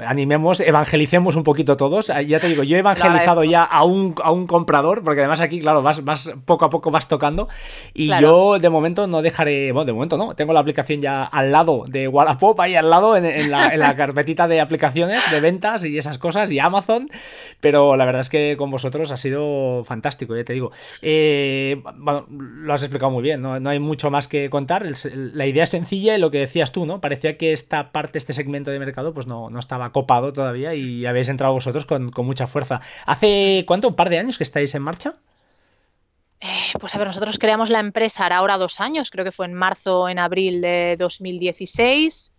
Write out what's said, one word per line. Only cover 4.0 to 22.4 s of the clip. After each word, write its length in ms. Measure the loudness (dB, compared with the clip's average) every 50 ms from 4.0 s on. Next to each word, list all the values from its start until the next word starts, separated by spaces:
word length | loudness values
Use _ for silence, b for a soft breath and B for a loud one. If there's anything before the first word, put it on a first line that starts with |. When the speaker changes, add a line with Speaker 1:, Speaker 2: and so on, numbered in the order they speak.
| 0 -2 -2 -2
Speaker 1:
a 80 | 0 0
un 160 | 0 0 0
comprador, 560 | 2 2 2 2 4 2 4 4 2 0 0
porque 180 | 0 -2 0 2
además 200 | 2 2 0 0
aquí, 200 | -2 -2 -4 -2
claro, 220 | 0 2 2 4
vas, 220 | 4 2 0 0 -2
vas, 260 | -6 -6 -6 -6 -10 -14 -4 0
poco 200 | 0 2 4 4
a 60 | 2
poco 200 | 2 0 -2 0
vas 180 | 0 0 0 -2
tocando. 400 | -2 0 0 0 -2 -2 -4 -6 B B B B B B B B B
Y 140 | -4 0 2
Speaker 2:
Claro. 140 | 4 6
Speaker 1:
yo, 360 | 6 8 8 8 6 6 4 4
de 100 | 4 4
momento, 380 | 4 2 2 0 0 -2 -2
no 160 | -2 0 0
dejaré, 500 | 0 0 0 0 0 0 0 0 -2 -2
bueno, 140 | -2 -2 -2
de 60 | -2
momento 240 | -2 -4 -4 -2 -2
no, 180 | -4 -4 -4 -4
tengo 180 | -4 -2 2
la 80 | 2 2
aplicación 400 | 2 2 0 -4 -4 -4 -4 -4
ya 240 | -4 -4 -4 -4 -6
al 260 | -4 -2 0 2 4
lado 320 | 4 4 4 4 2 0 -2
de 220 | -4 -6 -4 -2 2
Wallapop, 520 | 4 4 4 4 4 4 4 4 4 4
ahí 140 | 2 2 2
al 160 | 4 4 6
lado, 260 | 6 6 6 6 6
en, 80 | 4 4
en 260 | 2 0 0 0 0
la, 160 | 2 2 2
en 140 | 2 4 4
la 160 | 4 4 2
Speaker 2:
<laughs> 0 |
Speaker 1:
carpetita 520 | 2 0 0 0 -2 -2 0 0 0 2 2
de 120 | 4 2
aplicaciones, 600 | 2 0 0 0 0 0 0 0 -2 0 0 0 0 0
de 100 | 2 2
ventas 440 | 2 2 2 0 0 -2 -2 -2 -4
y 120 | -6 -6
esas 220 | -6 -6 -6 -6 -6
cosas, 320 | -4 -2 -2 0 0 0
y 80 | 0 2
Amazon. 500 | 2 2 2 0 0 0 0 -2 -2 -6 -14 B B B B B B B B B
Pero 360 | 2 4 6 6 6 6 6
la 80 | 4 4
verdad 160 | 2 0 0
es 80 | -2 -2
que 280 | -2 0 0 0 -2 -4
con 120 | -4 -6
vosotros 420 | -6 -6 -6 -6 -4 -4 -6 -6
ha 40 | -6
sido 680 | -6 -6 -6 -4 -4 -4 -4 -4 -2 -2 -4 -4 -4 -6
fantástico, 520 | -8 -8 -6 -6 -6 -6 -8 -8 -8 -8
ya 80 | -8 -6
te 80 | -6
digo. 200 | -6 -6 -6 -8 -10 B B B B B
Eh, 800 | B 0 2 2 2 2 2 2 0 -2 -2 -2 -2 -4 -4 -6 -8 -12 -18
bueno, 300 | -8 -4 -4 -4 -4 -6 -10
lo 440 | -16 -16